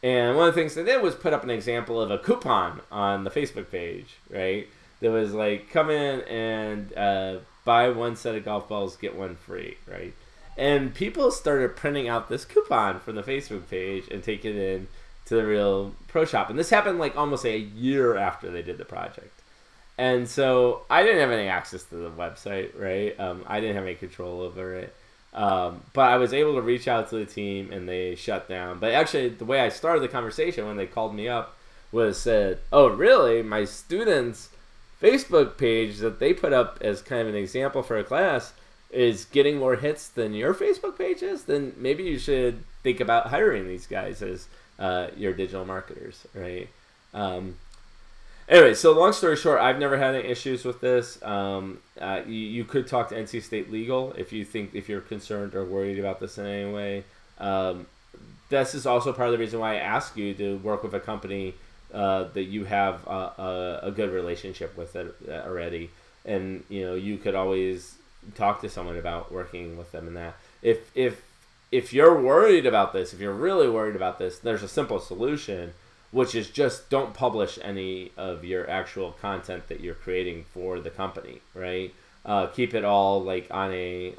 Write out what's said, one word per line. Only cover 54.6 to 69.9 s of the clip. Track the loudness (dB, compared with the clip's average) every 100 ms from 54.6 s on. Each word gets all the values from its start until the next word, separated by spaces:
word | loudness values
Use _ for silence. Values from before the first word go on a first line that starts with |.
| -8
if | -10 -8
you're | -10
concerned | -8 -12 -8 -8 -6
or | -6 -6
worried | -4 -4 -2
about | -4 -6
this | -8 -8
in | -8
any | -6 -6
way. | -6 -6 -8 -10 -20 -20 -10
Um, | -4 -2 -2 -4 -10 _ _ -20 -20 -20 _
this | 2 2
is | -2 0
also | 2 2
part | -2 0
of |
the | 0
reason | 0 -2
why | -2
I | -2
ask | -2 -2 -4 -6
you | -6 -4
to | -4 -4
work | -4 -4
with | -4
a | -6
company, | -6 -10 -8 -8 -8 -10 -20 -20 -14
uh, | -2 0 0 0
that | -4 -4
you | -6
have | -2 2 2 -2 -8
a, | -6 -8 -8 -6 -4 -6 -6
a, | -8
a |
good | -4 -4
relationship | -2 -4 -6 -10 -10 -10 -10
with | -12 -10
it, | -12 -12 -12
uh, | -10 -8
already. | -6 -6 -8 -10 -16 -20 _
And, | -6 -4 -4 -10 -10
you | -8 -6
know, | -6
you | -6 -6
could | -4 -2
always | 0 0 0 -4 -10 -20 _ -20 -20 -2
talk | -2 -2
to | -6
someone | -10 -8 -8
about | -6 -8 -8
working | -10 -10 -12 -12 -14
with | -14